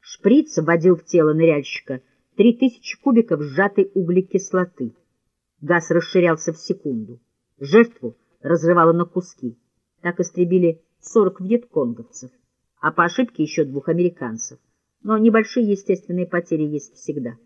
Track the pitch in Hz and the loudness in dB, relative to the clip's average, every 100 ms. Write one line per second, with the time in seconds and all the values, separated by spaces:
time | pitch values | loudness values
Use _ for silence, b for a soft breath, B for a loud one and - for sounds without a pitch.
0 | - - 202 269 - - 160 170 170 170 | -20 -4 2 2 2 -4 0 2 2 2
1 | - 180 156 151 165 147 143 - - 127 | 2 2 2 4 2 2 -4 -14 -10 -12
2 | _ _ _ - 226 233 262 - - - | _ _ _ 2 2 4 0 -2 -18 -6
3 | - 233 226 156 147 135 196 196 196 - | 0 2 2 -2 -4 -2 0 0 -2 -2
4 | 170 180 185 190 - 185 180 _ 123 _ | 0 0 0 -6 -2 -4 -4 _ -12 _
5 | _ _ _ _ _ _ 147 175 165 170 | _ _ _ _ _ _ -2 -2 0 -2
6 | 170 190 175 160 - 160 - 185 147 120 | 0 0 2 0 -4 -10 -8 -8 -6 -8
7 | 110 120 _ _ _ _ 139 202 233 _ | -10 -18 _ _ _ _ 2 4 4 _
8 | 120 - _ _ 143 165 160 175 165 170 | -12 -12 _ _ -2 0 4 4 4 4
9 | 175 185 180 _ 123 120 _ _ _ _ | 0 -4 -8 _ -14 -14 _ _ _ _
10 | 175 175 175 180 180 185 175 160 _ _ | -8 -4 -6 -2 0 2 2 -2 _ _
11 | - 226 190 185 185 233 233 - 123 113 | -4 0 0 -2 -4 -4 -2 -4 -4 -6
12 | 113 - 131 _ _ _ _ _ 151 160 | -16 -20 -20 _ _ _ _ _ -4 0
13 | 170 175 247 - 151 - 143 139 151 165 | -2 0 -4 -2 -6 -2 -4 -4 -4 -2
14 | 175 175 123 110 - 127 _ _ _ _ | -2 -4 -10 -10 -14 -18 _ _ _ _
15 | 196 220 226 226 220 - 220 196 - 185 | -4 2 4 2 0 -2 -2 -2 -2 -4
16 | - 180 175 175 175 160 151 147 - _ | -4 -6 -4 -6 -4 -4 -4 -6 -10 _
17 | - 147 120 - | -10 -8 -10 -14